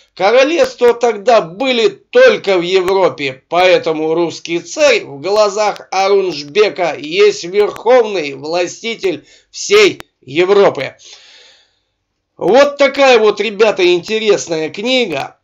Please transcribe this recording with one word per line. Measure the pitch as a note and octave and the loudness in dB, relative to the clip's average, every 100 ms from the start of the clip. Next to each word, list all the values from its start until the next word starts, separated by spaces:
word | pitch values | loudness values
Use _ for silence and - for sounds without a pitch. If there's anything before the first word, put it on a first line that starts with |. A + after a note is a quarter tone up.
| _ | _
Королевства | - F#3+ B3 C#4 E4+ B3+ - A#3+ | -2 2 2 2 0 -2 0 0
тогда | A#3 A#3+ G#3 G3 A3 | 2 -2 -2 2 2
были | E3 F#3+ C4+ A#3+ G#3 | 0 -6 -4 0 0
только | E3 _ B3 B3+ G#3 G3 F#3 | -2 _ 4 4 4 0 -2
в | |
Европе, | F3 F#3 F3+ G3 F3 C3 C3+ C3 - | 0 -2 0 0 0 -2 -8 -10 -4
поэтому | E3+ F#3 E3+ E3 D#3 D#3 | 0 2 2 0 -4 -2
русский | E3 E3 E3 - E3+ | -2 -4 -6 -8 -8
царь | E3+ D#4 D4 A3 | -6 0 0 0
в | C3+ C#3 | -4 -10
глазах | E3 G#3 G#3 G3 G#3 F3 - | -2 0 0 0 -4 -6 -6
Арунжбека | F#3 G3 G3+ F#3 D3 D3 F#3 G3+ - E3 B2+ | -2 0 0 0 -6 -4 0 0 0 -6 -6
есть | D3 F3+ G#3 G3 | -4 2 2 2
верховный | E3+ G3+ G3+ - A3 B3+ A3 G3 C#3+ | -4 -2 -2 -2 2 2 2 -2 -6
властитель | C3+ D3+ F3 F3+ - A3+ A3+ F#3+ D3+ _ _ _ | -8 -6 -4 -6 -8 -10 -6 -6 -6 _ _ _
всей | - - G3+ G3 B2+ - _ | -10 0 4 4 0 -16 _
Европы. | - D3 F#3 G3+ F3+ C#3 B2+ - - - - - _ _ _ _ _ _ _ _ _ - | -8 -2 2 4 2 0 -10 -14 -20 -20 -20 -20 _ _ _ _ _ _ _ _ _ -6
Вот | E3 B3 C#4+ - | 2 4 2 2
такая | C#4 C4+ C4+ A#3 | 0 2 4 4
вот, | G#3+ G3+ | 2 0
ребята, | G#3 G3+ G#3+ G3 F3+ | -2 0 0 2 2
интересная | F3 E3 A3 G#3+ F3+ - D#3+ D#3 | 0 -2 -2 0 0 -2 -6 -6
книга. | D3+ A#3 B3+ A3 C#3 C3 _ | -6 -2 -2 -2 -6 -10 _